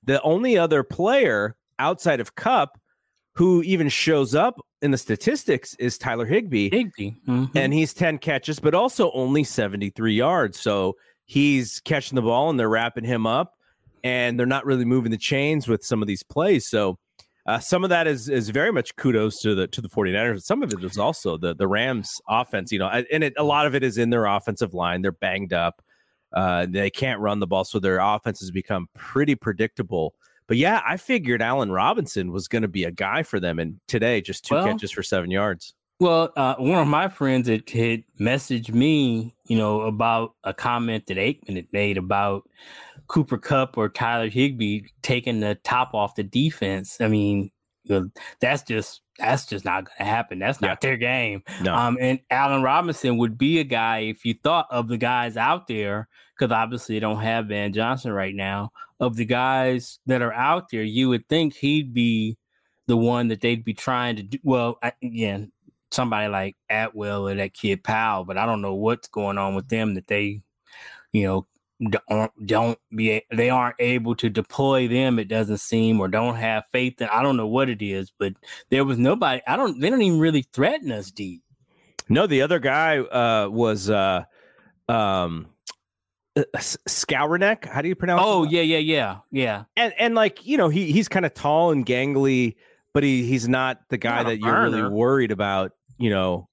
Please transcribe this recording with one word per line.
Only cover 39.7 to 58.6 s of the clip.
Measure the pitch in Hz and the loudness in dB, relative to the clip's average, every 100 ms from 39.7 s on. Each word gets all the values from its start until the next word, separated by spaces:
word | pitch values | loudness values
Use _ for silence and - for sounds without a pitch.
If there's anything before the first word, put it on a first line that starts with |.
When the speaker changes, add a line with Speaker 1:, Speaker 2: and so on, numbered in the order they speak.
| 107 | 0
Speaker 2:
about | 110 107 113 113 113 _ | -2 0 0 0 -2 _
a | 101 | -10
comment | - 120 120 117 110 - | -6 -2 -2 -2 -4 -4
that | 95 | -2
Aikman | 107 143 - 92 | -2 -2 -8 -10
had | - | -6
made | 101 104 98 | -2 0 -2
about | 92 101 101 98 - _ - - - - _ | -2 0 0 -2 -8 _ -20 -20 -20 -20 _
Cooper | - 143 120 | 0 0 -4
Kupp | - 139 131 - | 0 0 0 -2
or | 104 | -4
Tyler | - 117 120 113 | -2 -2 -2 -2
Higbee | 107 139 127 107 104 98 _ | 0 0 0 -2 -4 -8 _
taking | - 123 123 113 | -4 -2 -2 -2
the | 107 101 | -2 -4
top | - 123 127 | -2 -2 -2
off | 110 104 - | -2 -2 -4
the | |
defense. | 98 120 156 - 98 95 95 - | -2 0 0 0 -4 -4 -8 -4
I | 113 | 0
mean, | 107 101 101 95 _ _ _ | 2 2 0 -4 _ _ _
you | - 98 | -2 -2
know, | 92 - - - | -2 -10 -20 -4
that's | 123 143 | -2 -2
just, | - 110 101 - _ _ | -2 -4 -4 -12 _ _
that's | - 131 - | 0 0 -2
just | 101 | -8
not | 92 90 92 | -4 -4 -6
gonna | - 101 | -8 -2
happen. | 113 117 92 | -2 -2 -4
That's | 101 127 | -4 -2
not | 92 | -4
Speaker 1:
Yeah. | 95 135 | -2 -2
Speaker 2:
their | 127 | 0
game. | 120 127 117 98 - - | 0 0 -2 -6 -12 -6
Speaker 1:
No. | 92 | -2
Speaker 2:
Um, | 90 120 123 | 2 2 2
and | 127 131 _ | 0 0 _
Allen | 127 139 139 | 0 2 2
Robinson | 131 151 175 151 131 117 | 2 2 0 -2 0 2
would | 120 110 | 0 2
be | 139 165 | 2 2
a | |
guy, | 143 120 113 113 | 0 -2 0 -2
if | 110 110 117 | -4 -4 -4
you | 113 | -2
thought | 147 165 156 | 0 0 0
of | 123 113 | -4 -2
the | 117 | -2
guys | 120 123 120 113 | 0 0 -2 0
out | 120 175 185 | 0 0 -2
there, | 110 101 104 110 _ _ - | -4 -2 -4 -8 _ _ -4
'cause | 123 | 0
obviously | 113 113 120 - 110 | 2 0 -4 -6 -2
they | |
don't | 107 107 | -2 -2
have | 110 113 107 | -2 -2 -2
Van | 104 104 | -4 -2
Johnson | 101 117 127 123 | -2 -2 -2 -4
right | 101 95 98 | -4 -4 -4
now, | 98 98 | -4 -4